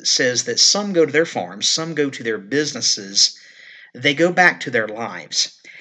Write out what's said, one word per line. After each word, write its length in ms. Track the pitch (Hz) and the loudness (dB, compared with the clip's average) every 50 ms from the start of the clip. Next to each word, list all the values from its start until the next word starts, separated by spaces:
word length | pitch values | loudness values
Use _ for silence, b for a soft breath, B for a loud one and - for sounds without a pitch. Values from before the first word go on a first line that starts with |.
| - | -2
says 400 | - - - 139 123 123 117 - | 0 0 2 2 0 0 -2 -2
that 160 | 123 117 123 | -2 0 2
some 340 | 131 - - 202 208 202 190 | 4 4 4 2 0 0 2
go 140 | 165 160 143 | 2 2 4
to 40 | |
their 140 | 131 151 165 | 4 2 0
farms, 420 | 160 - 110 90 87 92 101 - - | 2 0 -2 -2 -4 -6 -4 -4 -2
some 280 | - 160 160 165 165 | -2 -2 -4 -4 -2
go 160 | 147 147 139 | -2 -2 -2
to 100 | 135 - | -4 -6
their 160 | 131 113 110 101 | -6 -4 -6 -6
businesses, 1000 | 95 101 127 147 151 143 143 117 107 - - 107 101 98 101 104 - - - B B B B B B B B B B B B 123 | -6 -4 -2 -2 -2 -2 -4 -2 -2 -2 -2 -2 -4 -4 2 2 2 2 2 B B B B B B B B B B B B -2
they 160 | 120 143 143 | 0 0 2
go 160 | 143 165 180 | 4 2 2
back 300 | 175 180 180 170 151 - | 4 4 4 4 4 0
to 100 | - 147 | -4 -4
their 200 | 123 117 110 107 | -2 -2 -2 -2
lives. 720 | 107 113 117 104 92 87 78 - - - - - - B B B B B | -6 -8 -8 -8 -10 -12 -12 -6 -4 -4 -4 -4 -6 B B B B B